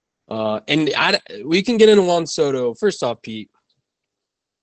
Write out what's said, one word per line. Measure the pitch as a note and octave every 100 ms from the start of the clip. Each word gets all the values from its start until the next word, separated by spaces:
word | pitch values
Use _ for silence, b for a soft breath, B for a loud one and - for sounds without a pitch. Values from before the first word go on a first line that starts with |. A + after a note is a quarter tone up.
| _ _ -
Uh, | A2 A2 G#2+ -
and | D3 D3+ A#2+
I, | E3 G3 - G#2
we | B2+ F3
can | G3 A3+
get | G#3+
into | G#3
Juan | F3+ F3 D#3+
Soto. | - C#3+ C3 A#2+
First | A2+ G#3 -
off, | B2+ A2+
Pete, | - A2 G#2 _ _ _ _ _ _ _ _ _ _ _